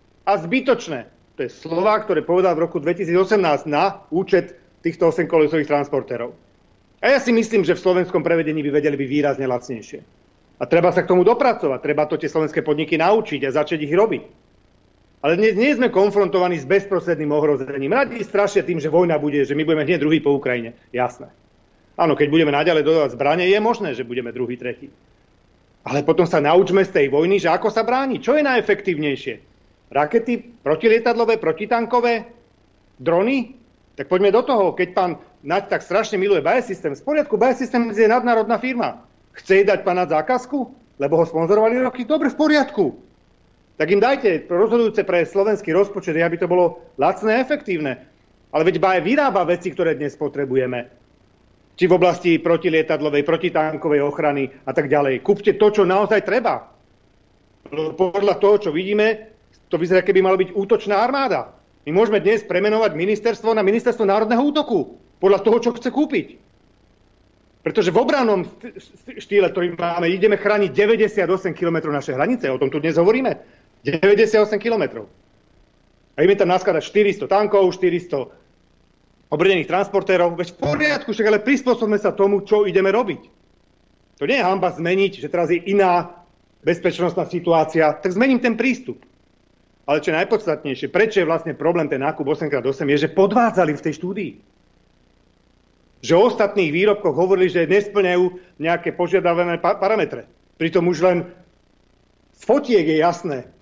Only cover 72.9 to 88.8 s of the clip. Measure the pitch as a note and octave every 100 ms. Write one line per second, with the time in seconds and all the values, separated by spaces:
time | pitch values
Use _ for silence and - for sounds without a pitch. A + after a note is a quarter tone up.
72.9 | D3 F3+ B3 B3+ - - _ _ _ C#3+
73.9 | D#3+ F#3+ G#3 G#3+ G#3+ G#3 G#3 A3+ A3 C3+
74.9 | A2+ G2+ _ _ _ _ _ _ _ _
75.9 | _ _ - F3 G3+ F3+ F3+ G3+ E3 -
76.9 | G#3 G3+ G3 - G3 G#3 G3+ F#3 F3+ F3+
77.9 | E3+ F3 C#3 B2 - _ _ _ _ _
78.9 | _ _ _ - D#3 F#3+ F3+ D3 F3+ G3
79.9 | F#3+ F#3+ F#3 F3 E3+ E3+ - D4 D4 D4+
80.9 | C#4 - G#3+ G#3+ G#3 A#3 C#4 B3+ A#3 G#3+
81.9 | G#3 G3+ - G3 G3+ G3 G#3 G#3 F#3+ F#3+
82.9 | G#3+ G#3+ C#3 - _ _ _ _ _ _
83.9 | _ _ - D3 C4+ F#3 F#3+ F3+ D#3+ E3+
84.9 | F#3+ G3 - D3+ F3 D#3+ E3+ F#3+ G3+ F#3
85.9 | F3 - - _ _ _ _ D#3 F3 F3
86.9 | - F3 F3 D#3 F3 F3 E3 D#3 D#3+ D3+
87.9 | D3+ F#3+ F3+ C4+ A#3+ B3 A3 B3+ A#3